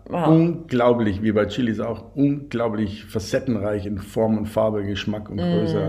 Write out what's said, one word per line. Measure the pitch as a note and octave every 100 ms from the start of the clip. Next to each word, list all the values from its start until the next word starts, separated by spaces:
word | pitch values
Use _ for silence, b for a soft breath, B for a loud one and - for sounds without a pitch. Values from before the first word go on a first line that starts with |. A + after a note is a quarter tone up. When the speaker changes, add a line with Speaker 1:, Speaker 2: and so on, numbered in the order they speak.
| -
Speaker 1:
Ja. | F3 D#3
Speaker 2:
unglaublich, | D#3+ E3 D#3+ - B2 B2 A#2+ G#2+ G2
wie | G#2+
bei | G#2+ G2+
Chilis | - A#2+ G#2
auch, | A#2 G2 - -
unglaublich | C#3+ C#3+ C#3+ A#2 A#2 G#2+ G#2+ G2+ -
facettenreich | A2 F#2+ C3 C3 A2 G2+ G#2 G2
in | G#2
Form | - A#2+ A2 G#2+
und | G#2
Farbe, | A2+ A2 G#2+
Geschmack | G2+ G2 - G#2+ -
und | G#2
Größe. | F3 E3+ -
Speaker 1:
Mm. | G#2